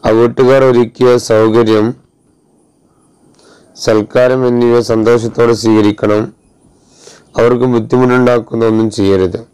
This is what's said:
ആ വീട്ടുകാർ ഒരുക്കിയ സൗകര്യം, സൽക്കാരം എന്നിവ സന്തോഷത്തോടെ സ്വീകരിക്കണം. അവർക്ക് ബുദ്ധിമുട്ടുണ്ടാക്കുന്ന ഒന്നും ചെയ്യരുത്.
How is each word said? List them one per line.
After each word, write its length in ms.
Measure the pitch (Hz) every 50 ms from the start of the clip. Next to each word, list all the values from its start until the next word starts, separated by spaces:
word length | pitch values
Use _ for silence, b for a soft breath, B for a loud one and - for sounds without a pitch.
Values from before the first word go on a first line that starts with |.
| -
ആ 40 | 120 110 113
വീട്ടുകാർ 440 | 120 120 120 - 131 123 135 135 135
ഒരുക്കിയ 460 | 131 123 120 120 110 - - 131 123 123 123 -
സൗകര്യം, 600 | - 117 110 110 110 110 117 117 110 110 107 104 113 127 - _ _ _ _ _ _ _ _ _ _ _ _ _ _ _ _ _ _ _ _ _ _ _ _ _ _ b b b b b b b b b - -
സൽക്കാരം 580 | - 110 110 107 - - 127 123 127 127 131 127 123
എന്നിവ 280 | 120 120 120 120 120 120
സന്തോഷത്തോടെ 720 | 117 117 117 113 110 113 120 120 110 117 110 - 120 117 117
സ്വീകരിക്കണം. 680 | 104 110 113 110 110 104 104 101 - - 107 107 107 110 110 - _ _ _ _ _ _ _ _ B B B B B B B B B B B _ -
അവർക്ക് 300 | 117 120 123 120 123 127 123
ബുദ്ധിമുട്ടുണ്ടാക്കുന്ന 880 | 117 110 117 - 123 127 123 123 127 127 123 123 120 110 - - 117 113 113
ഒന്നും 160 | 110 110 113 110 101
ചെയ്യരുത്. 420 | - 101 98 98 95 92 90 90 107 - _